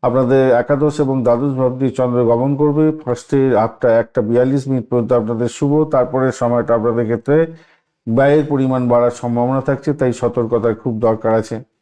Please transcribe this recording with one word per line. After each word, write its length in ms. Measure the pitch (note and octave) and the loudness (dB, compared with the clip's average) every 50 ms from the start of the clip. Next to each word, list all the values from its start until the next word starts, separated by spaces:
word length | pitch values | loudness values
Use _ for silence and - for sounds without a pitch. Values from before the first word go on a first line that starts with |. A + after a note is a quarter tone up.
| - | -2
আপনাদের 480 | B2+ A#2+ C3 C3 A#2+ C3+ C3+ C3 C3 | 0 0 0 2 2 2 2 4 4
একাদশ 500 | B2 A#2+ A#2+ - C#3+ C3+ D3+ D3+ D3 - | 4 2 2 0 0 0 0 -2 0 -2
এবং 220 | D3 C3 C3+ C3 A#2+ | -2 -2 0 0 2
দ্বাদশ 300 | B2 A#2+ A#2 C3+ C#3+ C3+ | 2 0 2 0 -2 -2
ভাব 240 | B2+ C3 B2+ B2 B2+ | 0 -2 -2 -2 -2
দিয়ে 120 | C3+ C3 | -4 -4
চন্দ্র 340 | B2 - B2+ B2 A#2+ B2 B2 | -2 -2 -2 0 0 0 2
গমন 320 | A#2 A#2 A#2 B2+ C#3 C#3+ | 2 2 2 0 -2 0
করবে। 360 | C3+ D3 D3 C#3+ D3+ D#3 D#3 D#3 D#3 - | 0 0 0 2 2 0 0 0 -4 -6
ফার্স্টের 540 | B2+ B2 A#2 - _ - C#3 C3+ C3+ B2+ G#2 | -6 -6 -6 -4 _ 0 0 2 2 2 2
হাফটা 400 | A2 A2+ - - - B2 A2+ A2+ | 0 0 -4 -2 0 2 2 2
একটা 240 | A2 - _ - A2+ | 2 0 _ -4 -2
বিয়াল্লিশ 460 | G#2+ A#2 A#2+ B2+ C3+ C3+ C#3+ B2+ C3+ | 0 2 2 2 2 0 -2 -2 -2
মিনিট 200 | C3+ B2+ A2 - | -4 -4 -4 -2
পর্যন্ত 240 | - B2 A#2 A2+ B2+ | -2 -2 0 2 0
আপনাদের 360 | A#2+ A2 A2 A#2 A2 A#2+ A#2+ | 0 0 -2 -4 -4 -4 -4
শুভ, 420 | - - D#3 C#3+ C#3+ D#3 D#3 D3+ | -4 -4 -2 0 2 2 0 2
তারপরে 420 | D3+ C3 B2 A#2+ B2+ C3 C3 C3 B2 | 0 0 0 0 0 -2 0 0 -2
সময়টা 420 | - B2+ A#2+ A#2+ A#2+ A2 - A#2+ | -2 -2 0 0 0 0 0 0
আপনাদের 300 | A#2 G#2+ A#2+ A2+ A#2 A#2+ | 0 2 0 0 0 -2
ক্ষেত্রে 420 | G#2+ A#2 A2 - - C#3+ D#3 E3 D#3+ E3 - - _ _ _ _ _ _ _ _ A#2+ | -2 -2 -4 -2 0 2 2 2 0 -4 -18 -20 _ _ _ _ _ _ _ _ -2
ব্যয়ের 360 | A2+ B2 C#3 C#3+ D3 D#3 D3 D3 | 0 2 4 4 4 2 2 0
পরিমাণ 400 | D3 C3+ C3+ C3 C3 B2+ B2+ A#2+ | -2 -2 0 0 0 -2 0 2
বাড়ার 220 | A#2+ A#2+ A#2+ A#2+ | 2 2 2 0
সম্ভাবনা 500 | A#2+ - - A#2+ A#2+ A#2+ A#2+ B2 C3 C3+ | -2 -4 -6 -4 -2 -2 0 0 -2 -2
থাকছে, 340 | C3 - C#3 C3 - - C#3+ | -2 -2 -4 -2 -2 -4 -2
তাই 180 | C#3+ C3+ B2+ A#2 | 0 0 -2 -2
সতর্কতার 600 | - - A#2+ A#2 B2+ A#2+ A2 A#2 A#2 G#2 A#2 G#2+ | 0 -4 -2 -2 -2 -2 0 -2 0 0 0 -2
খুব 260 | G#2+ - C3 A#2 A2 | -2 -4 -6 -4 0
দরকার 340 | A#2 A2+ A2+ A2 - A2+ A2 | 0 0 0 0 0 0 0
আছে। 380 | A2+ G#2 - A#2 A2 - _ _ _ | 0 -2 -4 -8 -12 -12 _ _ _